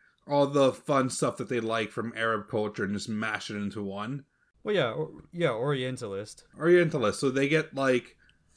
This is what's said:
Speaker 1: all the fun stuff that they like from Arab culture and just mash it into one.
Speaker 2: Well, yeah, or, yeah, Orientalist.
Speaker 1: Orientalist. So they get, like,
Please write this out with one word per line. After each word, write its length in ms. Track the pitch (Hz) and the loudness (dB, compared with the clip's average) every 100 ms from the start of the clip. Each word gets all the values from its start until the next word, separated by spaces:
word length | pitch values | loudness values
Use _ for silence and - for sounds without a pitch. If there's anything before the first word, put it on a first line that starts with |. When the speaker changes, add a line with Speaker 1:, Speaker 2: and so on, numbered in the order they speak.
| _ _ - | _ _ 0
Speaker 1:
all 200 | 143 139 | 2 4
the 260 | 143 135 | 4 4
fun 380 | 127 - 139 131 | 2 0 2 2
stuff 260 | - 135 - | 0 -2 -2
that 140 | 117 | -4
they 100 | 120 | -2
like 300 | 110 113 107 | -2 -2 -2
from 240 | - 113 113 | -4 -6 -2
Arab 320 | 113 110 101 | 0 0 -2
culture 360 | 113 107 101 | -2 -2 -2
and 100 | 98 | -4
just 160 | 101 - | -4 -4
mash 400 | 107 110 104 - | -4 -4 -4 -6
it 60 | 104 | -6
into 260 | 101 104 | -6 -6
one. 420 | 101 98 107 139 - _ _ _ | -8 -6 -8 -10 -12 _ _ _
Speaker 2:
Well, 100 | 214 | -2
yeah, 180 | 202 123 | 0 0
or, 180 | 113 156 - - | -2 -8 -12 -12
yeah, 160 | 175 160 | -2 0
Orientalist. 920 | 113 139 139 127 127 113 98 107 - - - | 0 -2 -2 -2 -6 -6 -8 -10 -14 -18 -2
Speaker 1:
Orientalist. 640 | 160 175 160 151 107 - | 4 6 6 2 2 2
So 80 | 139 | 0
they 200 | 131 139 | 2 2
get, 260 | 156 151 | 2 0
like, 420 | 135 135 127 - _ _ _ _ | 0 2 2 0 _ _ _ _